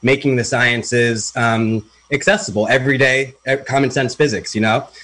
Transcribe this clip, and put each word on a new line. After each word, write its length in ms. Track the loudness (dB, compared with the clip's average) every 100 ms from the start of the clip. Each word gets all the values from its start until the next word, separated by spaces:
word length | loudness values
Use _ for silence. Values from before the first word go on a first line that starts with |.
making 320 | 0 2 2 0
the 80 |
sciences, 880 | 0 0 0 0 0 0 2 0 -4 -2
um, 520 | 0 2 0 -2 -6 _ -6
accessible, 560 | -4 0 0 -2 -2 0
everyday, 680 | 2 2 2 2 2 -2 -6 -4
uh, 80 | -4 -2
common 240 | 0 0
sense 240 | 0 -2
physics. 400 | 0 0 0 -4
You 60 | -2
know, 260 | 2 0 -2 -14